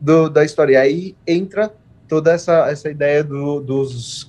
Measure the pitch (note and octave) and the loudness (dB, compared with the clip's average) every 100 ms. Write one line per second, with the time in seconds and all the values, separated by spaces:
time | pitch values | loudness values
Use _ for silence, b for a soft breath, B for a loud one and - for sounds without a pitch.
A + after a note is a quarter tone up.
0 | D3 E3 D#3+ D3+ D#3 - C#3+ C3+ C3+ E3 | 2 2 4 2 2 2 2 4 4 0
1 | F#3+ - - E3+ F#3+ G3+ G#3+ - _ _ | -8 -10 -4 -2 -2 -4 -4 -6 _ _
2 | - D#3 D#3 E3+ F3 E3 C3+ D3 D#3 D3 | -6 -2 2 0 2 2 2 -2 -6 -2
3 | C#3+ D3 D3+ C#3 C#3+ D3 C3 C3+ C3+ A#2+ | 0 0 -2 -4 -4 -4 -4 -4 -4 -6
4 | A#2 - | -12 -14